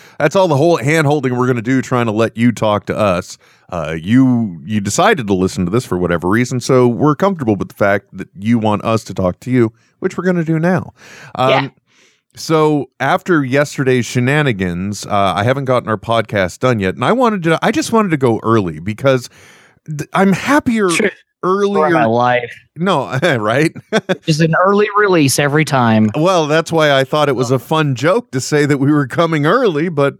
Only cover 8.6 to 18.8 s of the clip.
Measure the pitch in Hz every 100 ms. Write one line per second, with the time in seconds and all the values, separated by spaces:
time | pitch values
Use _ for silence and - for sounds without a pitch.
8.6 | 107 104 - 113 - 95 92 87 - 127
9.6 | 113 - _ - 185 - 180 180 156 160
10.6 | 165 180 - - - - - - 131 135
11.6 | 139 _ _ _ _ _ _ - - 160
12.6 | 151 147 127 - 131 180 - 165 135 135
13.6 | 147 - 131 131 113 131 123 147 147 98
14.6 | 92 87 98 101 - 101 98 87 107 135
15.6 | 131 127 - 107 - 113 107 104 90 -
16.6 | 127 117 95 90 123 226 247 208 165 160
17.6 | 180 254 294 226 208 156 131 110 - 113
18.6 | 92 76